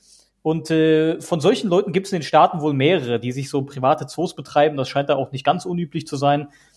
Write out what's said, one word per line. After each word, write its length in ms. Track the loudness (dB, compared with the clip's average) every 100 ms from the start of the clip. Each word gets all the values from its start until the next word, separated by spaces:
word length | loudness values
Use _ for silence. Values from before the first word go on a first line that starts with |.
| _ _ _ _
Und, 300 | -4 -4 0
äh, 500 | 2 4 4 2 -2
von 180 | -2 0
solchen 280 | 2 2 2
Leuten 220 | 0 2
gibt's 200 | -2 -2
in 80 | -6
den 40 | 2
Staaten 360 | 4 4 2
wohl 120 | -2
mehrere, 460 | 2 2 2 0 -4
die 120 | -4
sich 180 | -6 -4
so 120 | -4
private 440 | -4 -2 0 0 -2
Zoos 280 | -6 -6 -6
betreiben. 400 | -2 2 2 2
Das 120 | -4
scheint 200 | -2 0
da 60 | -2
auch 160 | -2
nicht 140 | -4 -2
ganz 200 | -2 -2
unüblich 420 | -6 -6 -8 -8
zu 80 | -2
sein. 320 | 0 0 -2 _ _